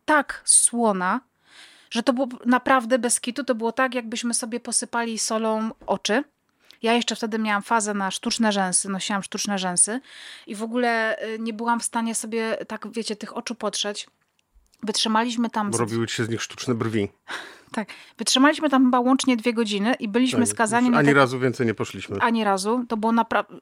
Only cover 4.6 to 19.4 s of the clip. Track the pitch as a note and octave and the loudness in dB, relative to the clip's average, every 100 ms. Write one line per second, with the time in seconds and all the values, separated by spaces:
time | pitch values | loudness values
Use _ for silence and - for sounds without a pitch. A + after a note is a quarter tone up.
4.6 | A#3+ A3 A#3 A#3 A#3 A3 - A3 A3 A3 | -4 -4 -2 -2 -2 -4 -2 0 0 0
5.6 | A3 - - G3 - A3 - _ _ _ | -2 -6 -4 -2 0 0 -2 _ _ _
6.6 | _ _ A3+ A#3+ A3+ A3+ A3+ A3 A3 G3+ | _ _ 0 2 0 -4 -4 -2 0 -2
7.6 | - A#3 G3+ G#3 F#3+ - A#3+ - A3 G3+ | 0 0 0 -2 -4 -4 -4 0 2 2
8.6 | F#3 F3+ G3 F#3+ - G3+ - G#3 - G3+ | 0 -2 -2 -4 -4 -4 -4 -6 -4 -2
9.6 | F#3 F3+ - A#3+ - - - - - G3+ | 0 0 0 -2 -8 -18 -20 -18 -14 -10
10.6 | A3+ A#3+ A#3+ A3+ A3 - G#3+ A3 A3+ G#3+ | -4 0 2 2 0 -2 -6 -6 -6 -4
11.6 | A#3 B3 - A#3 A3+ A3 A3 A3+ A3+ A3 | -2 -2 -2 -4 -4 -4 -4 -4 -2 -4
12.6 | - A3 G#3+ A#3 G#3+ G#3 G#3+ - - A3 | -6 -10 -8 -8 -6 -8 -10 -10 -8 -6
13.6 | G#3 - G#3 G#3 - _ _ _ _ _ | -4 -4 -4 -6 -12 _ _ _ _ _
14.6 | _ _ G#3+ G#3 A#3 G#3+ A#3+ A#3 A#3 A3+ | _ _ -6 -2 2 2 2 0 -2 -2
15.6 | G#3 A2+ A2+ A2+ A2+ - A2+ A2+ - - | -2 -2 0 0 -2 -2 -2 -4 -6 -6
16.6 | - A#2 A2+ A2 G2+ _ - - - - | -2 -2 0 0 -2 _ -14 -12 -12 -20
17.6 | _ - G3+ - - - A3+ B3+ C#4+ D#4 | _ -8 -8 -10 -16 -8 0 4 6 4
18.6 | D#4 C4 B3+ B3 B3 C4 - B3 | 2 4 6 4 4 4 2 0